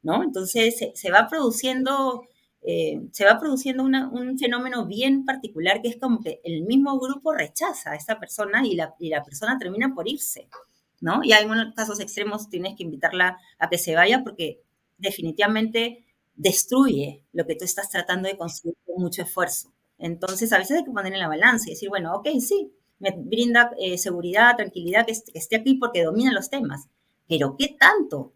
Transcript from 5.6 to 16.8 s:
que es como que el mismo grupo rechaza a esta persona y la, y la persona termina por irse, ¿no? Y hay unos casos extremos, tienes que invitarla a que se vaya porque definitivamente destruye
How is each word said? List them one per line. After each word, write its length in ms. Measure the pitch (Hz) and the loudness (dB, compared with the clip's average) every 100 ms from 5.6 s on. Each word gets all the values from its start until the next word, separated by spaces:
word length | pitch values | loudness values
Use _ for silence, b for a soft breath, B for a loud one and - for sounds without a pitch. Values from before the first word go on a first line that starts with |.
| 175 196 | 2 2
que 60 | 240 | 0
es 100 | 233 | -4
como 240 | 262 220 | 0 0
que 180 | 160 - | -2 -8
el 220 | 175 165 185 | -6 -4 2
mismo 340 | 269 277 269 | 4 4 0
grupo 340 | 254 277 311 | -2 -2 -2
rechaza 600 | 311 202 - 349 - - | -2 -4 -4 -4 -6 -10
a 20 | 151 | -10
esta 240 | 151 214 | -6 -8
persona 440 | - - 202 220 | -8 -8 -2 0
y 120 | 247 175 | 0 0
la, 180 | 160 _ | -4 _
y 100 | 170 | -4
la 140 | 151 | -4
persona 340 | - - 220 262 | -6 -6 -4 -2
termina 380 | 180 202 262 262 | -4 -2 -4 -4
por 120 | 196 | -6
irse, 420 | 277 - - - - _ _ _ _ | -6 -6 -10 -14 -20 _ _ _ _
¿no? 200 | 143 220 | -2 0
Y 80 | 269 | 6
hay 120 | 214 214 | 6 6
unos 280 | 220 220 | -2 -2
casos 260 | - 220 208 | -6 -6 -6
extremos, 480 | 196 - 208 214 214 | -8 -6 -4 -6 -8
tienes 280 | 180 185 - | -8 -8 -10
que 80 | |
invitarla 560 | 170 147 165 185 180 180 B B | -12 -4 -2 2 0 0 B B
a 120 | 165 | -2
que 100 | 175 | -2
se 160 | - 160 | 2 4
vaya 280 | 185 254 | 6 4
porque 380 | 247 196 156 - _ _ _ _ | 0 -6 -8 -8 _ _ _ _
definitivamente 1080 | 196 196 165 160 208 220 220 226 233 233 _ _ _ - | -6 -4 -6 0 2 2 0 0 -2 -6 _ _ _ 0
destruye 920 | 185 190 - 254 | 2 2 2 4